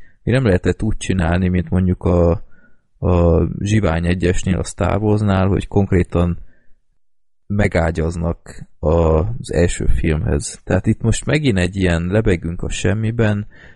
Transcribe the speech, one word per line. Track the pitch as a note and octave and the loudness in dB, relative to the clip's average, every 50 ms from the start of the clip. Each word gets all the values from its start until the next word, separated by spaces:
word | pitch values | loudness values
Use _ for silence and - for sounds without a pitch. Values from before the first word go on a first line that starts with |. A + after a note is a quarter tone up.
| - - - _ _ | -20 -20 -20 _ _
Mi | - A2 | -2 0
nem | C3 C3+ | 2 2
lehetett | A2+ F2+ F2+ - F#2 F2+ - - | 2 2 2 2 0 -2 -2 -2
úgy | A2 G#2 | -2 -2
csinálni, | - - - F#2+ F#2 F2 D#2+ E2+ F2+ F#2+ F2+ | -4 -2 -2 -2 0 0 0 0 0 0 0
mint | F2+ F2+ E2+ - | 0 0 -2 0
mondjuk | - F#2 F#2 F#2 F2+ - - | 0 0 2 0 0 0 0
a, | F2+ F2+ F2 E2+ E2+ E2 - - - - - - - - - _ _ _ _ | 2 2 4 4 4 2 0 -4 -10 -16 -20 -20 -20 -20 -20 _ _ _ _
a | - F2+ F2+ F2 E2+ E2+ E2 D#2+ F2 F2 - - | 0 2 2 4 4 4 4 4 2 0 -2 -4
Zsivány | - G2+ G#2 A2 G2+ E2+ D#2+ E2+ F2 | -2 0 0 2 2 0 0 0 0
egyesnél, | E2+ F2 F#2 F2 F2 F#2 - - F#2 F#2 - | 0 0 0 0 0 0 0 0 -2 -2 -2
a | - | -4
Star | - - - G2 F2 F2 G2+ G#2+ | -6 -4 -4 -2 -2 0 0 0
Warsnál, | G#2+ G#2 G#2+ G#2+ G#2 G2 F#2+ F#2+ | 0 0 2 2 2 2 2 2
hogy | F#2+ G2 - - - | 2 0 0 -2 0
konkrétan | - G2+ G2 F#2+ - F#2 E2+ - - E2+ F2 F2 E2+ - - - - - _ - - - _ _ _ _ _ _ _ _ _ _ _ _ _ | 0 0 0 2 2 2 2 2 0 0 0 0 -2 -4 -8 -14 -18 -20 _ -20 -20 -20 _ _ _ _ _ _ _ _ _ _ _ _ _
megágyaznak | _ G2+ G2+ G#2 G2+ - F2 E2 E2 E2 E2 D#2+ E2 E2+ F2 E2 E2 E2 - - - - - - - - - | _ -2 0 0 0 2 0 0 0 0 -2 -2 -2 -4 -4 -4 -4 -4 -6 -10 -16 -16 -16 -16 -18 -16 -4
az | - D2+ D#2+ E2+ E2+ D#2+ D#2+ D#2 - G#2+ A#2 - - - - | 0 2 2 4 4 4 4 2 2 0 -4 -6 -8 -4 0
első | - E2+ F2 - - - | 0 0 0 0 0 2
filmhez. | - - - - E2+ D#2 D2+ - - D2+ D2+ - - - - _ | 2 2 4 2 0 0 0 0 -2 -2 -2 -4 -6 -12 -12 _
Tehát | - F#2 F#2+ - | -2 -2 0 0
itt | A2+ A2 - - | 0 -2 0 0
most | A2+ G#2+ - - | -2 -2 -2 -2
megint | - C3+ D3+ D3+ C#3 G#2+ F#2 | -2 -2 0 0 0 2 2
egy | F2 F2+ F#2+ | 0 -2 0
ilyen | G2 F#2+ F2+ E2+ E2 E2+ | 0 0 0 0 0 0
lebegünk | F2 F#2 G#2+ A2 A2 F#2+ E2 - E2 E2+ F2 - | 0 0 0 2 2 0 0 -2 -6 -8 -6 -6
a | - | -6
semmiben, | - - - G2+ G2 G#2+ A2 A2 A2+ A#2 A2+ G#2 G#2 G2+ G#2 - - - - - - | -6 -2 -2 -2 -2 0 -2 -4 -2 0 0 0 0 -2 -4 -8 -12 -20 -20 -20 -20